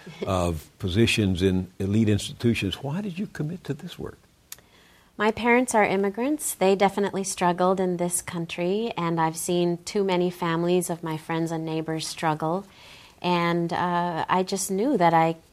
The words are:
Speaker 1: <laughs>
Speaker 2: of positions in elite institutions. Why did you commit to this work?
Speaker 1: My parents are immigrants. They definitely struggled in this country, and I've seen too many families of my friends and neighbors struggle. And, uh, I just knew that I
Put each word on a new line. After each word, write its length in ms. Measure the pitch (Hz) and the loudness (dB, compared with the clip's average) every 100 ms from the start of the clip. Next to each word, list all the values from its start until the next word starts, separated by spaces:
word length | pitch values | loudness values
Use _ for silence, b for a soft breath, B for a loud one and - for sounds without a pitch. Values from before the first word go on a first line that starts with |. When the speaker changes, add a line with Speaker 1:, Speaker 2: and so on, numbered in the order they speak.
| - | -20
Speaker 1:
<laughs> 200 | - - | -8 -2
Speaker 2:
of 440 | 95 87 82 - _ | 0 0 -2 -8 _
positions 640 | 95 92 113 - 101 90 | -2 2 4 4 2 2
in 260 | 95 92 90 - | 2 2 -2 -6
elite 300 | 98 104 107 | 0 2 4
institutions. 680 | 101 - - 117 113 98 - | 2 -2 -2 0 0 -2 -6
Why 200 | 135 165 | -6 -6
did 180 | 208 170 | -6 -6
you 80 | 214 | -8
commit 380 | - 151 180 - | -6 -8 -8 -10
to 80 | |
this 260 | 143 175 - | -10 -10 -12
work? 180 | - - _ _ _ - b b b b b - | -12 -12 _ _ _ -20 b b b b b -2
Speaker 1:
My 120 | 208 | 0
parents 460 | 220 233 240 254 226 | 0 2 2 4 2
are 80 | |
immigrants. 720 | 202 190 202 202 262 302 - - | 4 2 0 -2 -2 -2 -4 0
They 200 | 190 196 | 2 4
definitely 480 | 196 202 202 196 | 2 2 -2 -2
struggled 560 | 190 - 180 175 180 190 | -6 0 0 4 2 2
in 180 | 185 175 | 0 0
this 240 | 175 - | -2 -4
country, 720 | - 175 165 - 175 202 233 - | -6 -8 -8 -4 -2 -2 -2 -4
and 220 | 170 165 | -2 0
I've 180 | 160 165 | 0 0
seen 400 | - 175 175 170 | -2 0 2 -2
too 200 | - 208 | -4 -2
many 280 | 196 180 180 | 0 2 0
families 580 | 175 175 165 175 180 175 | -2 -2 0 2 2 0
of 140 | 170 | -4
my 140 | 165 156 | -4 -6
friends 340 | - 165 165 | -4 -4 -2
and 140 | 165 160 | -4 -4
neighbors 420 | 160 156 160 151 | -4 -4 -6 -6
struggle. 580 | - 165 151 160 180 202 B B B B B | -2 -2 0 0 -2 -6 B B B B B
And, 520 | 175 175 170 170 170 | -2 0 2 0 0
uh, 520 | 175 180 175 175 160 - | -2 0 0 0 -2 0
I 140 | 180 | 0
just 300 | 190 196 - | 0 -4 -2
knew 260 | 190 247 240 | -2 0 4
that 160 | 170 | 6
I 220 | 165 165 165 _ | 6 4 0 _